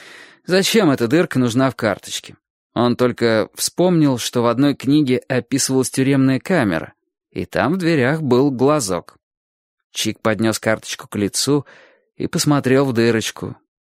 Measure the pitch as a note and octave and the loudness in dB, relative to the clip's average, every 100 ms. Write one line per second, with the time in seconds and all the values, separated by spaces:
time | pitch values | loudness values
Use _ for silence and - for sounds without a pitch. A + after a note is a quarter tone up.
0 | - - - - - F#3 F#3+ A3+ F3 C3 | -20 -20 -20 -16 -2 0 2 2 2 2
1 | A#2 D3+ F3 C3 B2 A2+ C3+ - A2+ - | 2 2 0 0 0 2 0 0 -2 -2
2 | - - - - _ _ _ - A#2+ A#2+ | -6 -12 -14 -20 _ _ _ -2 0 2
3 | B2 A2+ A#2 A2 F#2+ - - - F3+ E3+ | 0 0 0 0 -2 -6 -6 0 2 4
4 | D3 A#2+ - B2 A#2 A#2+ C#3+ C3+ A#2+ D3+ | 2 0 -4 -2 0 2 0 0 0 2
5 | C3+ B2 - B2+ - C3+ - C3 B2 - | 2 0 -2 -4 -2 -4 0 -2 -2 0
6 | C3+ C#3 C3+ C3 - F3+ A2+ D#2+ - - | 0 2 2 0 0 0 0 -2 -6 -16
7 | _ _ _ - F2+ - A2+ F#3+ E3 D#3+ | _ _ _ -10 -6 -2 -2 0 0 2
8 | A#2+ D#3+ D3 B2 C#3+ B2 C3+ D3+ G2+ F2 | 2 0 2 2 2 2 2 2 -2 -6
9 | - - _ _ _ _ _ _ _ - | -8 -18 _ _ _ _ _ _ _ -8
10 | A2 G#2 A2+ G2+ A2 G#2+ A2 A2 - - | -6 -4 -2 0 -2 -2 -2 -2 -4 -14
11 | - G#2 G2 - - C#3+ - - _ _ | -10 -4 -4 -2 0 -2 -2 -14 _ _
12 | _ - - E3+ D3 C#3+ B2 C3 C#3 A#2 | _ -10 -6 -2 0 0 4 2 2 2
13 | A#2 A2+ - - F2+ - _ _ | 2 2 -2 -8 -12 -14 _ _